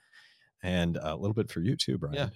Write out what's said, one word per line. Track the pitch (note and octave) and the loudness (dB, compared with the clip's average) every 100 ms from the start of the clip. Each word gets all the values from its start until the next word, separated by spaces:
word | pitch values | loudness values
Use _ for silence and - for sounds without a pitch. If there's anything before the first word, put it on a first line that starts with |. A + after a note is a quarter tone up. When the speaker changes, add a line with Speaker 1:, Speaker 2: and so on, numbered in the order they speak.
| _ - - _ _ _ | _ -20 -20 _ _ _
Speaker 1:
and | F2+ F2+ E2+ D#2+ | 0 2 2 0
a | D#2 D#2 | -2 -2
little | G2+ | 0
bit | G#2+ G2+ | 0 0
for | E2+ | 0
you | F2+ - | 0 2
too, | - B2+ | 0 -2
Brian. | - C#3+ | -2 -2
Speaker 2:
Yeah. | C3 | -2